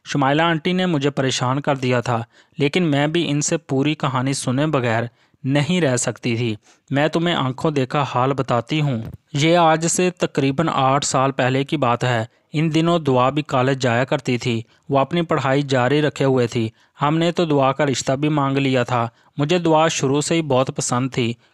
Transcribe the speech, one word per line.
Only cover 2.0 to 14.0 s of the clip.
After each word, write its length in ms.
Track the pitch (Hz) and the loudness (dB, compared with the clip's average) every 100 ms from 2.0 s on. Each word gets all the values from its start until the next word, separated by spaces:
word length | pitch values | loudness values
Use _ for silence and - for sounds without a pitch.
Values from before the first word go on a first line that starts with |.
था, 240 | 117 113 113 _ _ - | 0 -4 -4 _ _ -2
लेकिन 240 | 143 185 | 0 0
मैं 280 | 170 139 147 | 2 2 2
भी 120 | 165 | 0
इनसे 340 | 165 143 151 165 | -2 -2 -2 -4
पूरी 380 | - 135 143 156 | -2 0 0 0
कहानी 380 | 147 127 131 | -2 -2 -2
सुने 320 | 139 - 127 156 | -2 -2 0 0
बगैर 420 | 143 120 113 117 - _ _ | 0 0 0 -2 -8 _ _
नहीं 380 | 131 143 143 180 | -2 0 0 0
रह 160 | 151 123 | 2 0
सकती 380 | - 113 127 117 | -2 -4 -4 -2
थी। 200 | 120 107 _ _ - | -2 -6 _ _ -4
मैं 180 | 135 156 | 0 0
तुम्हें 260 | 165 165 156 | 0 -2 -2
आंखों 380 | 131 127 165 | -2 -2 -2
देखा 300 | 143 127 151 | 0 -2 -2
हाल 300 | 135 123 131 | -2 0 0
बताती 460 | 135 131 120 - 156 | 0 0 -2 0 -2
हूँ। 240 | 147 117 113 - _ 143 | -2 -2 -6 -14 _ 0
ये 200 | 160 175 | 2 4
आज 300 | 165 160 165 | 4 4 0
से 220 | - 180 | 0 0
तकरीबन 580 | - 165 - 139 139 160 | 0 -4 0 0 0 -2
आठ 340 | 143 131 135 | 0 2 0
साल 280 | - 139 135 | 0 0 0
पहले 320 | 135 127 131 | 0 0 0
की 140 | 143 160 | -2 -2
बात 260 | 127 120 | 0 0
है। 240 | 127 117 113 _ _ | 0 -2 -4 _ _
इन 160 | 151 160 | -2 0
दिनों 340 | 156 165 175 | 2 2 2
दुआ 260 | 143 127 127 | 2 2 2
भी 120 | 143 | 0
कॉलेज 360 | 147 135 127 135 | -2 0 0 0
जाया 260 | 127 117 | 0 0